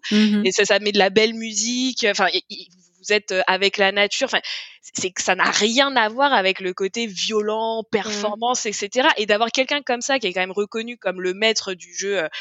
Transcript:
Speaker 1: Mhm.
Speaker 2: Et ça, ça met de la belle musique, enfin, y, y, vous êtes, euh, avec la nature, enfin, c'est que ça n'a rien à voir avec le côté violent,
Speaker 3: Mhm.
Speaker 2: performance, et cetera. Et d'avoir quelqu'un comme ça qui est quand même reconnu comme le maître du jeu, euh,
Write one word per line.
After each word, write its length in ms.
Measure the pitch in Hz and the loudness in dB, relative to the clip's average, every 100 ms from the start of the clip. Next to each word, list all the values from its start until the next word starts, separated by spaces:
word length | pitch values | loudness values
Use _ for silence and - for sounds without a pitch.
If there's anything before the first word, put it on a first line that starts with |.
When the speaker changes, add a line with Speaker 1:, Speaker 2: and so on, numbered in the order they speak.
| - | 0
Speaker 1:
Mhm. 340 | 214 214 208 196 | 4 4 4 2
Speaker 2:
Et 60 | |
ça, 120 | 190 | 2
ça 140 | 202 202 | 2 2
met 140 | 208 | 2
de 60 | 202 | 2
la 120 | 190 | 2
belle 240 | 196 220 | 4 2
musique, 720 | 226 226 208 220 247 262 240 220 | 0 -6 -4 -4 -2 -2 0 0
enfin, 200 | 196 185 | 2 0
y, 120 | 170 - | 0 -6
y, 200 | 190 185 _ _ _ | -12 -18 _ _ _
vous 120 | - | 0
êtes, 200 | 208 202 | 0 0
euh, 100 | 185 185 | 0 2
avec 280 | 185 196 190 | 2 2 2
la 140 | 196 | 2
nature, 340 | 202 202 - 262 | 2 0 0 -2
enfin, 140 | - - - - - - - | -2 -4 -10 -12 -18 -12 -6
c'est 120 | 185 | -6
que 120 | - | -2
ça 120 | - | 0
n'a 160 | 185 170 | 2 2
rien 440 | 190 208 233 277 262 | 2 2 2 2 2
à 120 | 214 | 0
voir 240 | 226 285 | 2 2
avec 280 | 254 190 190 | 4 2 0
le 120 | 185 | -4
côté 340 | 185 190 226 233 | -4 -4 -2 -4
violent, 760 | 180 180 220 208 220 226 226 | -4 -2 -2 -2 -2 -2 -4
Speaker 3:
Mhm. 40 | 220 | -4
Speaker 2:
performance, 760 | 214 208 208 208 214 240 254 226 | -4 -4 -4 -4 -2 -2 0 -2
et 60 | |
cetera. 380 | 202 202 247 285 285 | -6 -2 2 4 2
Et 100 | 208 | 2
d'avoir 240 | 208 226 | 2 2
quelqu'un 320 | 247 262 294 | 0 0 -2
comme 180 | 269 240 | -2 -4
ça 180 | 240 269 | 0 -2
qui 100 | 196 | 0
est 40 | |
quand 80 | 180 | -2
même 120 | 185 | -2
reconnu 440 | 190 208 226 226 240 | -2 -4 -6 -8 -8
comme 240 | 202 185 | -6 -4
le 140 | 180 | -4
maître 400 | 190 220 220 - | 0 0 0 -4
du 180 | 185 170 | -8 -10
jeu, 240 | 175 190 196 | -8 -4 -2
euh, 80 | 156 - | -4 -6